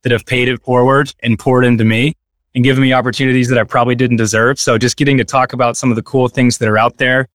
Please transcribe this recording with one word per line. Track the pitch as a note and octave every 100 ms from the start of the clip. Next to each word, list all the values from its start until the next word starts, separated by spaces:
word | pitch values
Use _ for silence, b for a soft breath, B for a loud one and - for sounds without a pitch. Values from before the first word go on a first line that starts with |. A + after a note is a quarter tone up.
that | A#2+
have | A#2
paid | - B2+ B2
it | A#2+
forward | - B2 B2+ C#3 D3+ -
and | A#2+ A2
poured | - B2+
into | B2 A2+
me | A2 A2 C#3 - _ _ _
and | B2+
given | B2+ C3
me | C3
opportunities | B2+ B2 A#2 C3 B2+ B2
that | B2
I |
probably | G#2 B2+ B2
didn't | B2 C3
deserve. | A#2 G#2+ A2 A#2 C#3
So | - A2+
just | A#2+
getting | - C#3+ C3+
to |
talk | A#2 C3+ B2+
about | B2 A#2+
some | A2+ C3
of | A2+
the |
cool | - C3+ B2+
things | - B2 -
that | A2+
are | G#2+
out | A#2+ -
there | B2+ B2+ B2+